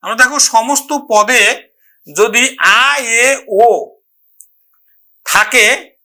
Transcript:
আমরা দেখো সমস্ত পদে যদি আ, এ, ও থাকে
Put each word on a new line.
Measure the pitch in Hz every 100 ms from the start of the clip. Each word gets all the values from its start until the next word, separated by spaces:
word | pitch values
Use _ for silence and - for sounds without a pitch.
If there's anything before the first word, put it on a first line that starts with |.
আমরা | - 226
দেখো | 254 285 -
সমস্ত | 226 233 277 - 294 277
পদে | 214 208 247 208 - - _ _ _ -
যদি | 151 220 214 254 262 170 208
আ, | 269 285 247 226
এ, | 247 269 - 196
ও | 233 180 - _ _ _ _ _ - _ _ _ _ _ _ _ -
থাকে | 196 208 254 214 262 - _